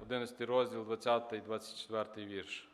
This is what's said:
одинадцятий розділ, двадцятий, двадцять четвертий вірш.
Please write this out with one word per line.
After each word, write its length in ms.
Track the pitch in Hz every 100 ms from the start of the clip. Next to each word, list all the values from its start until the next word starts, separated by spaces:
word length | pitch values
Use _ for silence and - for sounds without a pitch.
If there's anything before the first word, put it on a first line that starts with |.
одинадцятий 440 | 104 123 117 - 120
розділ, 380 | 127 120 113
двадцятий, 560 | 110 110 120 117 117 110
двадцять 380 | 101 110 - -
четвертий 480 | - 110 107 110 101
вірш. 420 | 98 90 - -